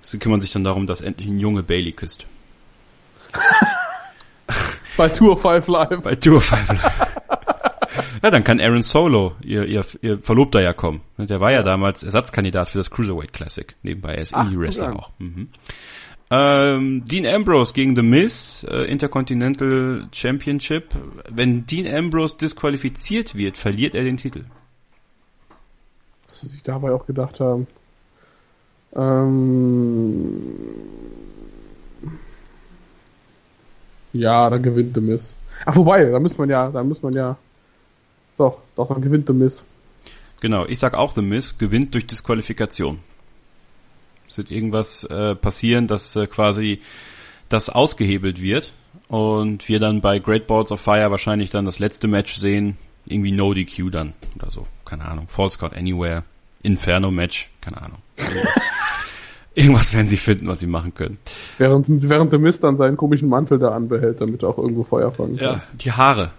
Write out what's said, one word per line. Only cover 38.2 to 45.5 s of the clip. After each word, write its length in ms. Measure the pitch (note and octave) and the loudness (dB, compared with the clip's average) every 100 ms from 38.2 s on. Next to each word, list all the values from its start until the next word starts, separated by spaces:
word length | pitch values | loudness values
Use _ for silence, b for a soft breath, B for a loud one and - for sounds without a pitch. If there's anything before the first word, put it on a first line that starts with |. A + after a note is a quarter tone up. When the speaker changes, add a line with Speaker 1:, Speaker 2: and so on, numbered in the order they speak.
| _ _ | _ _
Speaker 2:
doch, 200 | C3+ - _ - | 2 2 _ -6
doch, 120 | C3 | -4
dann 140 | C3+ | -2
gewinnt 260 | C3+ D3+ C#3+ | 0 0 2
The 60 | |
Miz. 300 | C3 C3 - - _ _ _ b b b b | 2 2 0 -20 _ _ _ b b b b
Speaker 1:
Genau, 240 | A2+ G#2+ F2 | -2 -2 -2
ich 140 | B2 | -2
sag 160 | C3 - | -2 0
auch, 180 | C#3+ | -2
The 80 | - | 0
Miz 360 | G2+ G#2+ C3+ - | -2 -2 -4 -4
gewinnt 360 | G#2 A2+ C#3 | 0 0 0
durch 140 | - - | -2 -6
Disqualifikation. 920 | G#2+ - A2+ - - G#2+ - D#2+ E2 - - - _ _ _ _ _ _ _ _ _ _ | -12 -4 -4 -4 -6 -6 -4 -4 -6 -14 -20 -20 _ _ _ _ _ _ _ _ _ _
Es 100 | - | -12
wird 140 | G2+ | -8
irgendwas, 520 | G#2+ A2 A2 A2 - - | -6 -2 -2 -4 -8 -8
äh, 300 | F2 G#2 G2 | -4 -2 0
passieren, 520 | G#2+ | -2